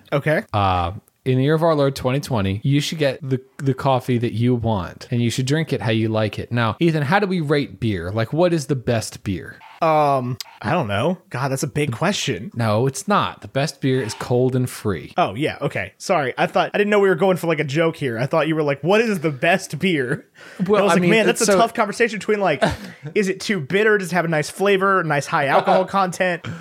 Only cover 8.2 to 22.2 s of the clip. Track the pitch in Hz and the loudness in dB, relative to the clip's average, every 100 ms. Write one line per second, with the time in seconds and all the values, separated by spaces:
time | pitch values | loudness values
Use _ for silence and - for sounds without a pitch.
8.2 | 110 147 180 170 135 139 117 120 - - | -2 2 2 2 -2 -4 0 -2 -4 -8
9.2 | - 175 - - - - 165 156 147 139 | -6 -6 -8 -18 -20 -2 2 4 4 2
10.2 | 123 127 - - 104 170 123 101 139 185 | -2 -6 -10 -10 -2 -2 0 0 0 -2
11.2 | _ 123 135 135 151 151 147 117 165 208 | _ -6 -4 -2 -4 -2 -4 -2 -2 -2
12.2 | - 127 147 - 117 107 135 131 - 202 | -4 -4 -6 -2 0 2 0 -2 -2 0
13.2 | 104 87 101 135 143 - 139 131 113 - | 0 -4 -8 -4 -4 -2 -2 0 -2 -6
14.2 | - 123 127 127 127 - 107 87 69 - | -2 2 2 0 -2 -4 -4 -4 -4 -2
15.2 | 160 101 143 95 143 - 92 - - 180 | -2 -2 -6 -4 -6 -4 -8 -10 -2 0
16.2 | 135 - 170 196 156 185 208 208 196 175 | 0 -2 0 0 0 0 2 4 4 4
17.2 | 190 185 165 160 147 139 165 - 139 113 | 2 2 0 -2 0 0 0 0 -4 -2
18.2 | 131 165 151 156 147 139 156 208 233 196 | 0 0 0 0 0 -2 2 2 2 0
19.2 | 156 139 170 185 - 151 190 160 120 143 | -2 0 2 2 0 -2 0 0 0 -4
20.2 | - _ - - 180 208 196 175 180 220 | -8 _ -20 -6 2 4 4 4 4 4
21.2 | 208 - 220 196 226 - 208 202 240 208 | 4 2 2 4 4 2 -2 -2 -6 -4